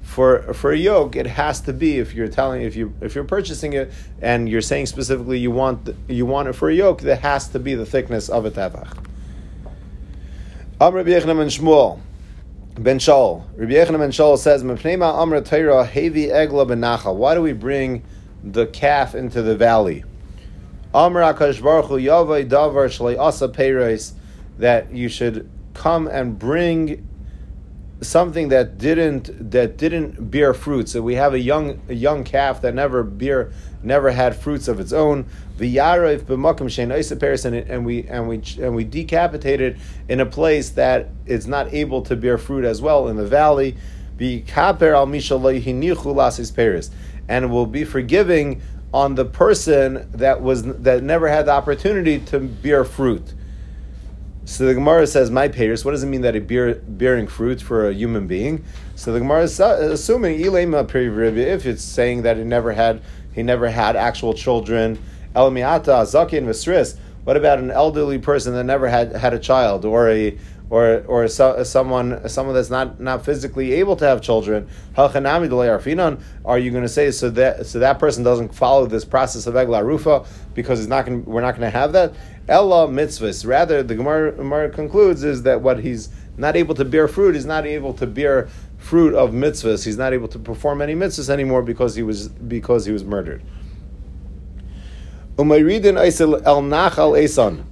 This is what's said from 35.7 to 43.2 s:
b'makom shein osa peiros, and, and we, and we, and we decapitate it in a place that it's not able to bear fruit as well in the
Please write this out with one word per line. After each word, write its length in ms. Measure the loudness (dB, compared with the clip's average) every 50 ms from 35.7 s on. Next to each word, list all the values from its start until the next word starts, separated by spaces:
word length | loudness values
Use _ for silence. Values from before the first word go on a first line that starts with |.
| 2 2 4 4 4 4 2 2 0 -2
b'makom 460 | -2 -4 -4 0 2 0 0 0 -4
shein 260 | -6 -4 -4 -4 -2 -2
osa 240 | -4 -4 -4 -4
peiros, 260 | -2 0 0 0 0 -2
and, 120 | -4 -4
and 300 | -4 -6 -6 -8 -6 -4
we, 220 | -4 -4 -6 -6
and 220 | -6 -8 -6 -6 -6
we, 120 | -6 -8 -8 -10 -10 -6
and 120 | -4 -4 -2
we 120 | -2 -4
decapitate 760 | -4 -6 -8 -4 0 0 2 2 0 -2 -4 -2 0 0 0
it 160 | 0 -2 -2 -6 -14 -14 -14 -14 -6
in 140 | -4 0 0
a 40 | 0
place 440 | -2 0 0 2 2 2 2 0 -4
that 380 | 0 0 2 2 2 0 -2 -6 -14 -16 -6
it's 200 | -4 -4 -4 -4
not 280 | -4 -4 -4 -4 -4 -4
able 280 | -4 -4 -2 -4 -6 -4
to 120 | -4 -6
bear 220 | -2 0 0 0
fruit 260 | 0 -2 -6 -4 -2 -2
as 180 | -2 -2 -2
well 280 | 0 2 2 2 2 0
in 80 | -4
the 100 | -4